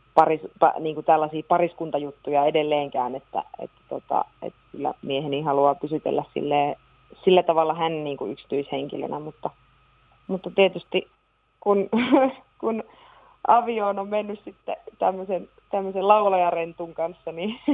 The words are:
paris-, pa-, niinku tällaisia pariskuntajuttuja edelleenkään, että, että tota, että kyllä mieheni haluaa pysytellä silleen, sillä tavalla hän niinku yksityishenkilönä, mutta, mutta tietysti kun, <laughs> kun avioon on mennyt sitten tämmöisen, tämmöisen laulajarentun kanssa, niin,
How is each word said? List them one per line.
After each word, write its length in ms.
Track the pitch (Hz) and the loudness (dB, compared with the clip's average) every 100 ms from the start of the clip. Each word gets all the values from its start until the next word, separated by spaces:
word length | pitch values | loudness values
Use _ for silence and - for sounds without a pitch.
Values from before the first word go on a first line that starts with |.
| _ | _
paris-, 360 | - 160 156 - - | 2 4 2 -6 2
pa-, 160 | 160 - | 2 2
niinku 220 | 156 151 | -6 -4
tällaisia 400 | 160 156 151 156 - | 2 2 2 -4 0
pariskuntajuttuja 960 | 175 170 - 160 143 143 - 147 143 | 0 0 -4 -6 -6 -6 -10 -2 2
edelleenkään, 720 | 147 156 151 147 143 131 123 | 2 2 0 -2 -2 -4 -4
että, 280 | 131 _ 95 - - | -6 _ -10 -10 -14
että 220 | - _ - | -16 _ -12
tota, 360 | - - - - _ | -12 -4 -4 -4 _
että 160 | - _ _ | -14 _ _
kyllä 220 | 135 139 - | -8 -8 -6
mieheni 400 | - 135 151 139 | -4 -4 -2 -4
haluaa 320 | 156 139 143 | 0 4 4
pysytellä 500 | 139 151 156 - 143 - | 2 -4 -4 -2 -4 -4
silleen, 420 | - 147 143 143 - _ _ _ - | -6 0 0 0 -4 _ _ _ -2
sillä 180 | 190 180 | 4 4
tavalla 320 | 175 160 156 | 4 2 2
hän 300 | 165 165 160 | 0 -2 -4
niinku 220 | 147 139 110 | -6 -6 -8
yksityishenkilönä, 920 | 139 - 143 139 139 139 139 139 147 | -10 -6 -6 -4 -6 -6 -8 -8 -8
mutta, 320 | 151 - - _ _ _ _ _ _ _ - | -10 -8 -10 _ _ _ _ _ _ _ -8
mutta 240 | 185 180 | -6 -4
tietysti 580 | 196 190 175 - 180 - _ _ _ _ _ | 2 2 2 -6 -6 -6 _ _ _ _ _
kun, 280 | 202 202 196 226 247 277 | 0 2 2 0 4 4
<laughs> 380 | 262 - _ - | 4 -2 _ -6
kun 240 | 220 226 - - - - _ _ - | -4 -4 -8 -20 -20 -20 _ _ 4
avioon 500 | 233 233 226 202 196 | 4 4 -2 -2 -2
on 100 | 196 | -2
mennyt 320 | 208 208 208 | -4 -4 -10
sitten 320 | - - - - - - | -14 -16 -10 -10 -12 -2
tämmöisen, 500 | 190 190 190 180 - _ - | -2 0 -4 -6 -6 _ -6
tämmöisen 380 | 202 196 190 196 | -4 -4 -2 4
laulajarentun 840 | 214 202 185 175 170 170 165 170 | 4 4 2 2 0 -6 -8 -12
kanssa, 380 | 160 165 180 165 | -6 -6 -6 -12
niin, 280 | 165 208 247 - | -6 -6 -4 -2